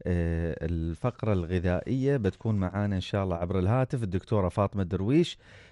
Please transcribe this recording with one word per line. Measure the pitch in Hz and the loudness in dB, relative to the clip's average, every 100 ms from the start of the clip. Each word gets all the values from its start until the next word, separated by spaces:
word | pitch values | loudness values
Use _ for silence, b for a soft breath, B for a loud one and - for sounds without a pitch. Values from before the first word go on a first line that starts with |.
آه، | - 87 85 82 85 - 80 | -2 0 0 0 -2 -2 -4
الفقرة | 82 82 82 123 - 110 | -2 -4 -2 -4 -2 0
الغذائية. | 98 82 90 87 87 - 131 131 139 | 0 0 0 2 0 0 -2 0 2
بتكون | 98 - 113 104 | 0 0 -2 0
معانا | 92 95 104 95 | 0 0 0 -2
إن | |
شاء | - 104 | -2 -2
الله | 95 85 | 0 -2
عبر | 87 98 | -2 0
الهاتف | 92 123 127 135 | 2 2 0 -2
الدكتورة | 110 90 - 107 90 | -2 -2 0 0 0
فاطمة | - 98 101 | 2 0 0
درويش، | 90 90 98 147 175 - B B B | -2 0 2 2 2 -2 B B B